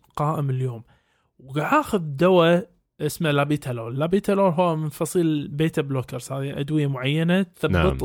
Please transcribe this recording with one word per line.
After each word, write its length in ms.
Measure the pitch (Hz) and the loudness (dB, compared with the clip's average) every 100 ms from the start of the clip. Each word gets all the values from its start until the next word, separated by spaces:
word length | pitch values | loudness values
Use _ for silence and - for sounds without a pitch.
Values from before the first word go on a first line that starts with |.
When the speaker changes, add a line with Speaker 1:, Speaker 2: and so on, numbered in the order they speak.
| _ - | _ -4
Speaker 1:
قائم 340 | 147 160 139 | -4 -2 -4
اليوم، 340 | 127 131 117 - _ _ _ _ _ | -4 -6 -8 -16 _ _ _ _ _
وقاعد 340 | 135 143 - | -10 -4 0
آخذ 240 | 302 285 208 | 0 2 -2
دواء 680 | 156 139 180 180 165 175 - _ _ - | -2 0 4 6 6 4 0 _ _ -8
اسمه 300 | 147 - 147 | -6 -2 0
لابيتالول. 680 | 143 143 147 - 120 113 135 | 2 2 -2 -4 -8 -6 -4
لابيتالول 520 | 160 202 202 196 190 | 0 0 0 2 2
هو 240 | 160 175 156 | 2 2 0
من 140 | 156 | -4
فصيل 580 | - 160 180 165 151 139 | -4 -2 0 2 0 -2
بيتا 340 | 143 160 160 | -2 0 0
بلوكرز، 500 | 139 131 - 127 - | -2 -4 -4 -8 -8
هذه 280 | 135 139 - | -6 -6 -6
أدوية 280 | 143 151 143 | -2 0 0
معينة 560 | 131 135 156 170 185 | -2 0 0 2 2
تثبط 280 | 196 - - | 0 -2 0
Speaker 2:
نعم. 260 | - 185 127 | 4 4 2